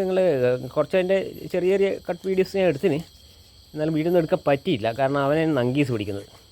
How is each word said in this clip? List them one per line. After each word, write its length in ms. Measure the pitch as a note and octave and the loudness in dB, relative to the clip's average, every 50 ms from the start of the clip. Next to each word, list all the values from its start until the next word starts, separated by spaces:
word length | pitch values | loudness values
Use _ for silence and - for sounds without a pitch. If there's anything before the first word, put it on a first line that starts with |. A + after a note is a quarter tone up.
നിങ്ങൾ 160 | G3 F#3 F#3 F#3 F#3 F3+ D3 B2+ B2 B2 B2+ B2+ C3 B2 - | 0 0 2 2 2 2 2 2 2 2 2 0 -4 -4 -2
കുറച്ച് 200 | D3+ D3 - - F#3 | -2 -2 0 0 0
അതിൻ്റെ 180 | F3+ F#3 F#3+ F#3+ - - - - - D#3+ - | 2 2 0 0 0 -4 -10 -12 -10 -6 -4
ചെറിയ 160 | F3+ F3 F#3 G3 | -2 0 2 2
ചെറിയ 160 | F#3+ G3 G3 - - - | 2 2 0 -2 -4 -6
കട്ട് 160 | - F3+ E3+ - F#3+ | -8 -8 -6 -4 -2
വീഡിയോസ് 280 | F#3+ F#3 F#3 - - G3 | 0 0 0 0 0 0
ഞാൻ 80 | F#3 F3 | 2 2
എടുത്തിന്, 280 | C#3+ C3+ - F#3 C3+ D#3+ - - - - - - - - - - - - - - - | 2 2 0 0 0 -2 -4 -8 -16 -20 -20 -20 -20 -20 -20 -20 -20 -20 -20 -14 -8
എന്നാലും 200 | D3+ D3+ D#3+ D#3+ | -4 -4 -2 -2
വീഡിയോ 140 | D3+ D#3 F3 | 0 0 2
ഒന്നും 100 | F3+ F3 D#3+ | 2 2 2
എടുക്കാൻ 180 | D3+ F#3 E3 - | 2 0 -2 0
പറ്റിയില്ല, 400 | D3 C#3+ C3+ - G3 D#3+ G2+ G#2 A2+ A#2 C3 | 0 0 0 0 -2 -2 0 0 -2 -2 0
കാരണം 200 | C3+ C3+ C#3 C#3+ C#3 | 0 0 0 0 0
അവനെ 160 | C#3 D3+ D#3+ D#3+ D#3+ D3+ B2+ | 2 2 2 2 0 0 0
നങ്കീസ് 320 | A#2+ B2 B2+ D3 C#3+ B2 A#2+ | 0 0 0 0 0 0 -2
പിടിക്കുന്നത്. 320 | G#2+ G2+ G2+ G2 G2+ G2+ - - - - - | -4 -4 -6 -8 -10 -10 -14 -20 -20 -20 -20